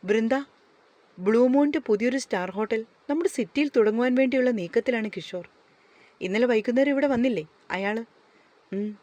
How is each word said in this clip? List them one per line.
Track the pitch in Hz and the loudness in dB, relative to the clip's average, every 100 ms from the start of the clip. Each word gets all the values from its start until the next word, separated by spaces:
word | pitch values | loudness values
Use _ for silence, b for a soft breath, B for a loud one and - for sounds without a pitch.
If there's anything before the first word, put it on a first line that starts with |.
വൃന്ദ, | 185 214 226 269 277 _ _ _ _ _ _ - | 0 0 2 -2 -4 _ _ _ _ _ _ -4
ബ്ലൂ | 185 226 247 | 0 4 4
മൂണിൻ്റെ | 269 294 302 | 4 2 0
പുതിയൊരു | - 208 233 262 | 0 0 2 -2
സ്റ്റാർ | - 196 185 | -4 -4 -4
ഹോട്ടൽ | 185 214 220 226 _ - | -6 -4 -4 -6 _ -6
നമ്മുടെ | 294 339 | -2 -2
സിറ്റിയിൽ | - 208 - 294 | -4 -4 -2 0
തുടങ്ങുവാൻ | 262 214 220 247 254 | 2 2 2 0 2
വേണ്ടിയുള്ള | 269 262 254 | 2 2 0
നീക്കത്തിലാണ് | 233 170 269 262 240 214 | 0 -2 -2 0 -4 -4
കിഷോർ. | 196 165 180 170 _ _ b b b b b | -10 -12 -12 -14 _ _ b b b b b
ഇന്നലെ | 180 202 247 | -4 0 2
വൈകുന്നേരം | 226 214 240 277 | 2 2 2 2
ഇവിടെ | 277 285 | 2 2
വന്നില്ലേ | 247 254 202 156 _ _ | 2 2 0 -6 _ _
അയാള്? | 180 196 220 233 _ _ b b _ _ | -4 -4 -4 -8 _ _ b b _ _
ഉം. | 196 208 202 | -8 -6 -10